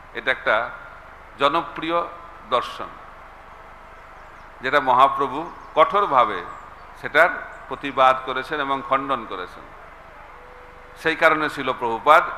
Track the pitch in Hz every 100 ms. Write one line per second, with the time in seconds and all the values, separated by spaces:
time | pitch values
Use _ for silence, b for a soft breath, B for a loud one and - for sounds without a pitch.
0 | - 117 120 127 131 110 120 - - -
1 | - - - - 143 165 - - 160 170
2 | - - - - 107 120 - - 101 -
3 | - - - - - - - - - -
4 | - - - - - - 127 143 131 123
5 | 135 - 139 139 170 - - 151 156 202
6 | 190 131 110 92 87 - - - - -
7 | 123 147 175 - - - - 131 139 127
8 | 131 131 143 131 127 151 139 135 131 135
9 | 139 127 104 95 90 - - - - -
10 | - - - - - - - - - -
11 | 160 156 160 156 147 143 131 123 117 113
12 | 143 151 -